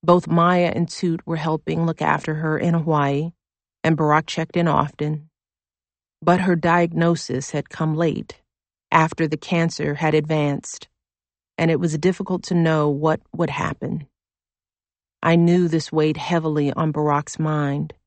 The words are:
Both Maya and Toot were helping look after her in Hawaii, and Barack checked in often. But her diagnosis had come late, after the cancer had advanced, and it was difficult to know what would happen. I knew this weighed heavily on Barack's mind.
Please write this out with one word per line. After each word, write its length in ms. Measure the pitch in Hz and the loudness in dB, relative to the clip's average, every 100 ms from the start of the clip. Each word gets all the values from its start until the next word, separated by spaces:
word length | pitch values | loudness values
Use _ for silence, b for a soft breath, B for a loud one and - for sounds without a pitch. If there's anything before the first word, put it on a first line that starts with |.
| 165 | 4
Both 220 | 175 165 | 4 4
Maya 460 | 170 170 180 175 - | 2 4 4 2 0
and 140 | 170 | -4
Toot 360 | - 180 165 - | -2 -2 -2 -4
were 120 | 160 | -4
helping 480 | 156 156 - 165 165 | -2 -4 -4 -2 -2
look 160 | 160 | 0
after 340 | 156 156 - 156 | -2 -2 -2 -4
her 220 | 156 156 | -4 -2
in 160 | 175 | 0
Hawaii, 580 | 170 156 151 143 139 160 _ _ _ _ _ 160 | 0 0 0 2 0 -4 _ _ _ _ _ 0
and 120 | 156 | 2
Barack 300 | 151 151 156 | 4 2 0
checked 300 | - 165 175 | -6 -4 0
in 100 | 170 | 0
often. 640 | - 147 - 151 156 151 _ _ _ _ _ _ _ _ _ | 0 -2 -4 -6 -6 -10 _ _ _ _ _ _ _ _ _
But 200 | 170 180 | 2 2
her 160 | 190 175 | 2 0
diagnosis 920 | 170 175 170 165 170 170 - 131 - | 2 2 2 2 0 0 -2 -6 -4
had 180 | 151 - | -8 -8
come 260 | - 156 156 | -6 -4 0
late, 460 | 165 - - - _ _ _ _ _ | -2 -2 -8 -18 _ _ _ _ _
after 380 | 165 160 - 160 | 2 2 0 -4
the 80 | 156 | -4
cancer 580 | - 175 165 - 147 147 | -2 0 0 -2 -6 -2
had 180 | 160 | 2
advanced, 760 | 156 156 156 147 143 - - - _ _ _ _ _ _ - | 2 2 0 0 -2 -8 -18 -20 _ _ _ _ _ _ -2
and 140 | 165 | 0
it 80 | 156 | 2
was 180 | 165 151 | 0 0
difficult 460 | 175 185 190 185 | 0 -2 -4 -6
to 100 | - | 0
know 360 | 175 165 156 147 | 2 2 2 0
what 320 | 143 156 156 _ | 0 0 -2 _
would 160 | 160 170 | -4 -4
happen. 580 | - - 143 - 160 147 _ _ _ _ _ _ _ _ _ _ _ | -2 -6 -6 -8 -8 -10 _ _ _ _ _ _ _ _ _ _ _
I 160 | 165 170 | 2 4
knew 320 | 170 180 175 | 6 4 2
this 200 | 160 - | 0 -2
weighed 280 | 156 156 151 | 0 0 -2
heavily 560 | - 170 160 151 143 | -2 -2 0 0 -2
on 180 | - 160 | 0 -2
Barack's 480 | 147 151 143 147 - | 0 0 0 -2 -4
mind. 540 | 156 151 143 143 151 - | -2 0 -2 -4 -6 -10